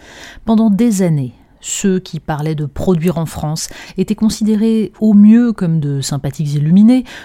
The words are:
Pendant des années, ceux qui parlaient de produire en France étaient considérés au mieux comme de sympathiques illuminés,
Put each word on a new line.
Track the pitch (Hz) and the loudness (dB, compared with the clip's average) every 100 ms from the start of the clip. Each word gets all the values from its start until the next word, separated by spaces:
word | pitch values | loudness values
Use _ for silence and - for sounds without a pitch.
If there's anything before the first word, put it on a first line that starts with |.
| - - - - - | -20 -20 -20 -10 -2
Pendant | 220 226 | 2 2
des | 190 240 190 | 2 2 2
années, | 180 151 123 - _ _ | 0 0 -4 -10 _ _
ceux | - - 202 185 | -12 -4 -2 -2
qui | 185 160 | -4 -12
parlaient | - 151 151 151 | -8 -6 -4 -4
de | 147 | -6
produire | - 165 175 160 165 | -4 0 0 0 -2
en | 156 | -6
France | - 151 156 - - - - | -6 -6 -6 -8 -14 -12 -6
étaient | 190 208 | -4 0
considérés | 214 - 214 214 226 220 208 - | 0 0 0 0 0 0 -2 -2
au | 220 | 2
mieux | 208 208 233 240 | 4 6 6 2
comme | 214 175 160 | -2 -2 -2
de | 143 139 | -2 -4
sympathiques | 135 143 139 - 147 | -6 -6 -6 -6 -4
illuminés, | 147 151 185 220 254 240 - | -2 2 4 6 4 -2 -14